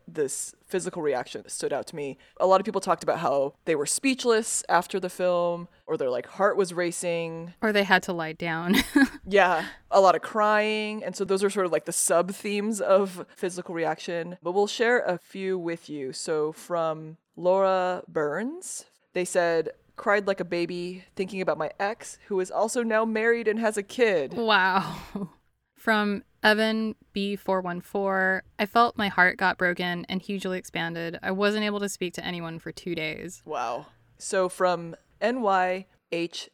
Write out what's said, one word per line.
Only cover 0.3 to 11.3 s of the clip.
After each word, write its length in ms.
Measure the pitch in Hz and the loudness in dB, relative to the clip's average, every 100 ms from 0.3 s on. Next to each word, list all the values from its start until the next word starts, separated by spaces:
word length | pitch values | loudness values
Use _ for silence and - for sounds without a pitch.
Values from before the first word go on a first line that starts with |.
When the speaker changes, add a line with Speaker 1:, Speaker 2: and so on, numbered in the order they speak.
| - - - - | -4 -10 -14 -6
Speaker 1:
physical 340 | 185 170 180 | -6 -4 -4
reaction 480 | 151 127 131 107 - | -2 -2 -4 -10 -12
stood 240 | - 151 | -6 -4
out 140 | 139 - | -4 -6
to 100 | 165 | -8
me. 220 | 139 - _ - | -10 -10 _ 0
A 80 | 180 | 4
lot 140 | 190 | 4
of 60 | 208 | 4
people 160 | 196 | -4
talked 200 | 190 170 | 0 0
about 160 | - 143 | 2 0
how 340 | 165 139 139 - | 2 2 0 -2
they 100 | - 156 | -2 0
were 100 | 143 | 0
speechless 800 | - 269 262 247 220 226 - - | 0 0 0 2 2 2 -4 2
after 300 | 175 180 196 | 2 2 -4
the 80 | 180 | -6
film, 600 | - 180 175 175 170 175 _ - | -2 0 2 0 -2 -8 _ -6
or 100 | 156 | -2
their, 140 | 135 | -2
like, 160 | 123 - | -2 -6
heart 300 | - 202 175 | 0 2 2
was 160 | 180 | 0
racing. 800 | 175 175 175 175 170 165 165 170 - | 0 -2 -2 -4 -2 -4 -8 -12 -4
Speaker 2:
Or 100 | 220 | 0
they 120 | 208 | 2
had 180 | 196 185 | 4 2
to 80 | 185 | 2
lie 200 | 170 160 | -4 -4
down. 420 | 160 170 160 175 247 | -6 -4 -4 2 0
<laughs> 40 | - 285 277 - 185 | 4 4 4 0 2
Speaker 1:
Yeah, 360 | 196 185 165 190 - - | 6 6 4 -2 -12 2
a 100 | 196 | 6
lot 140 | 190 | 8
of 80 | 165 | 6
crying. 800 | - 220 208 214 214 214 214 214 | 2 0 4 4 2 -2 -4 -6
And 140 | 180 185 | -8 -6
so 80 | |
those 180 | 190 | 0